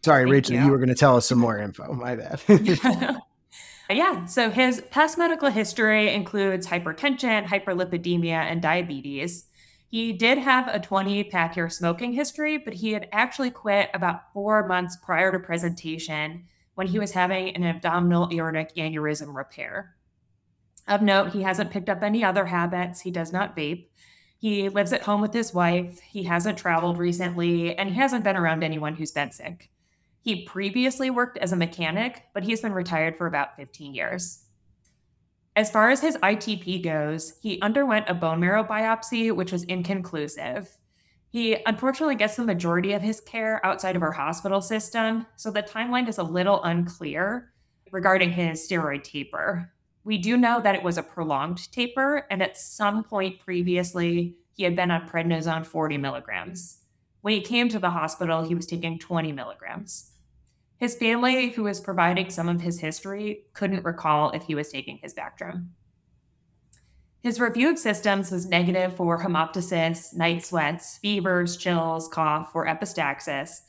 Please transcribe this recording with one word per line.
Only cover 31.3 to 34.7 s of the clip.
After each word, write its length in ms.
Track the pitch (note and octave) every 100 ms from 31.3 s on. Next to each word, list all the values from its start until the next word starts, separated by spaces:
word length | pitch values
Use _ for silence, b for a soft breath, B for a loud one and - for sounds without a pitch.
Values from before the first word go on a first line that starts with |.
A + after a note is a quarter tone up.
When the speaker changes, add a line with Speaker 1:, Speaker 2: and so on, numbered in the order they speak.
| -
Speaker 2:
as 140 | F3+
a 60 | F3+
mechanic, 680 | E3+ E3+ D#3+ F3 A#3+ B3+ _
but 100 | G3+
he's 180 | F#3+ A3+
been 120 | A3+
retired 420 | F#3+ F3 E3 D#3+ D#3+
for 120 | F3
about 280 | D3 C#3 -
fifteen 380 | C#3 - C#3+
years. 460 | C3+ C#2+ F#3 F3 - _ _ _